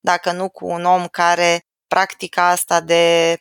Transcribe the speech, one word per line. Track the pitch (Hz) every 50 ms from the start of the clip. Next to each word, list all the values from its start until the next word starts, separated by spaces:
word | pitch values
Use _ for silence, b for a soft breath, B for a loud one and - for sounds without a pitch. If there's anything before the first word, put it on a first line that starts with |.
dacă | _ - 180 175 - 180 175
nu | 180 185 190
cu | _ - -
un | 180 175 170 175
om | 175 180 185 175
care | 170 _ - 175 170 175 175 175 175 170 170 _ _ _ _ _
practică | _ - 175 190 190 - _ - 180 - -
asta | 175 175 180 180 - - 180 170
de | 165 165 170 170 170 170 170 170 165 165 170 170